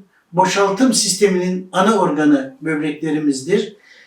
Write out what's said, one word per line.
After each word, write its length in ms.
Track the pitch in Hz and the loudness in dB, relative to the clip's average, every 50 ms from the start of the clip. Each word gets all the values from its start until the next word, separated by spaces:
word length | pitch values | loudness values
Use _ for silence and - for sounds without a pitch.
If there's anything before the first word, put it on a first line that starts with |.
| - _ _ _ _ _ | -18 _ _ _ _ _
Boşaltım 640 | 165 170 185 180 - 202 202 196 196 196 262 240 220 | 0 0 0 2 2 0 0 0 2 2 2 2 2
sisteminin 760 | - - - - - 208 196 185 180 180 180 185 185 - - | 0 0 -2 0 2 2 2 2 0 -2 -2 -4 -4 -8 -6
ana 280 | - 180 196 220 226 196 | -2 0 2 2 2 2
organı 580 | 180 156 147 151 151 147 147 135 131 135 - - | 2 0 0 2 2 4 4 2 0 -4 -12 -10
böbreklerimizdir. 1160 | 151 156 160 151 156 156 147 - 156 160 151 156 151 143 135 131 131 151 196 226 214 - - _ _ _ - - - | -6 -6 -4 -4 -4 -6 -6 -6 -6 -4 -4 -2 -2 -2 -2 -2 -2 -2 -2 -2 -2 -4 -10 _ _ _ -20 -20 -20